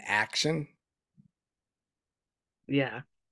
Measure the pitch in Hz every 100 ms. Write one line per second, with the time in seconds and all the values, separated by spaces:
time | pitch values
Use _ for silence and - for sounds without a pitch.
0 | - 104 110 - 151 160 147 _ _ _
1 | _ _ - _ _ _ _ _ _ _
2 | _ _ _ _ _ _ - 139 135 123
3 | - _ _